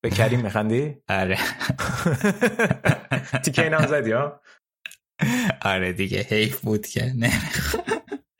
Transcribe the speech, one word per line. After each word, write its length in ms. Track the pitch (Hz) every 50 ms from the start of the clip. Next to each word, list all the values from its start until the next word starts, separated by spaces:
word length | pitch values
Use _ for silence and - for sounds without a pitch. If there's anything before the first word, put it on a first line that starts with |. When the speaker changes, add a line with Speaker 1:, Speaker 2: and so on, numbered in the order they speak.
| _
Speaker 1:
به 60 | 117
کریم 300 | 98 95 113 110 120 123
می‌خندی؟ 560 | 120 101 98 110 107 107 113 120 143 151 143 - _ -
Speaker 2:
آره. 280 | 95 98 95 90 92 - - - - - - - - - - - - - - 175 151 - - 208 196 202
Speaker 1:
<laughs> 1000 | - 233 220 - 233 185 - - - - 143 - - - - 131 131 - - 127 131
تیکه 200 | - 135 - 160
اینم 240 | 160 156 160 156 139
زدی 240 | 151 147 123 110
ها؟ 300 | 110 120 143 147 147 - _ _ - _ _ _ _ _ _ - - _ _ _ _ _ - 214 240 247 247 202 - -
Speaker 2:
آره 320 | - 101 98 92 92 92 92
دیگه، 280 | 87 98 98 - 95 104 -
حیف 320 | 110 107 107 110 131 -
بود 260 | - - 107 104 107 -
که 260 | - - - 127 131
نمی‌خوام. 680 | 123 113 120 - - - 151 - - - - - 240 - - 440 320 - - - 277 _ _ _ _